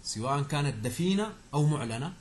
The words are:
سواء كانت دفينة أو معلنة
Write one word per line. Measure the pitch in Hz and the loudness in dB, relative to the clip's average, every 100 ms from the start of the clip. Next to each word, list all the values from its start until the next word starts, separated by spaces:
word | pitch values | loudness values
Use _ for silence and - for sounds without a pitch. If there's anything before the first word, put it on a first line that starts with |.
سواء | - 107 120 143 | -8 -6 -2 0
كانت | 143 147 143 107 120 | 0 0 0 0 -4
دفينة | 123 175 196 214 - - | 0 2 2 0 -6 -4
أو | 147 151 | 2 4
معلنة | 151 117 113 156 185 | 2 -2 -4 -6 -8